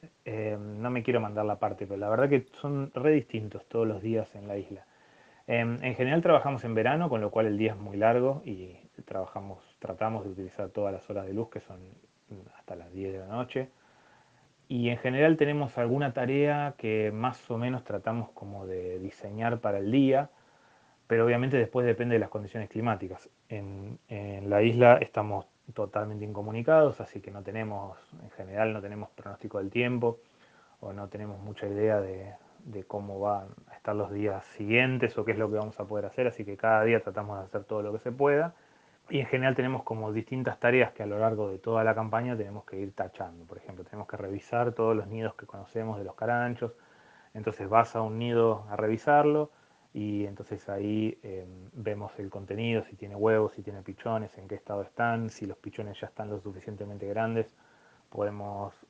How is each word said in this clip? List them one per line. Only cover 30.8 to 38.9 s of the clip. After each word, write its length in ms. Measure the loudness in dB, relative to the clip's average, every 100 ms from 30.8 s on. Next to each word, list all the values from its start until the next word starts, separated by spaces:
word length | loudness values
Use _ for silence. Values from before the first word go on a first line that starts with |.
| -12
no 160 | -10 -10
tenemos 300 | -10 -10 -10
mucha 260 | -12 -8 -6
idea 320 | 0 2 2
de, 340 | 0 -6 -12 -16 -20 -20
de 240 | -14 -12 -8
cómo 340 | -8 -8 -4
van 280 | -2 -2 -4 -16 -20
a 60 | -10
estar 200 | -4 -2
los 160 | -2
días 340 | -2 -2 -2 -8 -8
siguientes 600 | 2 4 4 4 0 0
o 80 | -2
qué 80 |
es 40 | 0
lo 120 | 0
que 80 | 0
vamos 200 | -4 -6
a 40 | -6
poder 200 | -6 -4
hacer, 220 | -2 -2
así 180 | -2 -8
que 100 | -2
cada 280 | 4 6 6
día 160 | 4
tratamos 380 | 2 -6 -6 -8
de 60 | -6
hacer 200 | -8 -4
todo 160 | -4
lo 100 | -4
que 80 | -6
se 120 | -6
pueda. 400 | 2 4 4 2 -4 _ _ _